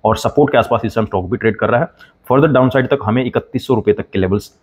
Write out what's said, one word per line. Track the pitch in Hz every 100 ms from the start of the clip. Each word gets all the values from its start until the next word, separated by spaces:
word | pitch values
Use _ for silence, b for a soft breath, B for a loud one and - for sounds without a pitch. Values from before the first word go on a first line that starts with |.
और | 110 113
सपोर्ट | 120 - 147
के | 120
आसपास | 110 117
इस | 110
टाइम | - 110
स्टॉक | 95 90
भी | 110
ट्रेड | 110 101
कर | 107
रहा | 117
है। | 170 b b b -
फर्दर | 131 156
डाउनसाइड | 131 127 135 123
तक | 139
हमें | 107 120
इकतीस | 127 120 - 127 -
सौ |
रुपये | 117 104
तक | 104 -
के | 101
लेवल्स | 92 101 - _